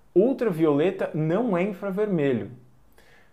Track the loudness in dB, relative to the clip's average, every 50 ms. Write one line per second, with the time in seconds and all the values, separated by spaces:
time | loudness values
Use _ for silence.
0 | _ _ 2 2 4 4 2 0 -2 -2 0 2 2 4 4 4 2 0 0 -2
1 | -4 -4 -4 -2 -2 0 0 0 0 0 0 0 0 -2 -4 -6 -8 -6 -4 -2
2 | -2 0 0 0 2 0 0 -2 -4 -6 -12 -16 -20 -20 -20 -20 -20 _ -20 -20
3 | -20 -20 -20 -20 -20 _